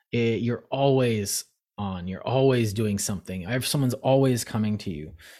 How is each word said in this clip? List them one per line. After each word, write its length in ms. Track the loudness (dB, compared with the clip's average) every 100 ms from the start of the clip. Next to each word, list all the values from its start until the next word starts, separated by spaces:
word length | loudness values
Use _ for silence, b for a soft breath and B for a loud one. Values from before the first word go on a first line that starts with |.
| _
It, 280 | 0 2 2
you're 240 | 0 -4 -4
always 720 | 0 4 4 4 0 -2 -6 -8 _ _ -8
on, 300 | -6 -6 -6
you're 200 | -8 -2
always 460 | 2 4 4 2
doing 260 | 0 0 0
something. 440 | -2 -6 -8 -10
If 240 | -4 -4 -2
someone's 280 | 0 0
always 500 | 0 2 4 4 2
coming 340 | -2 -2 0 -2
to 120 | -4
you, 240 | -8 -10 -16 B B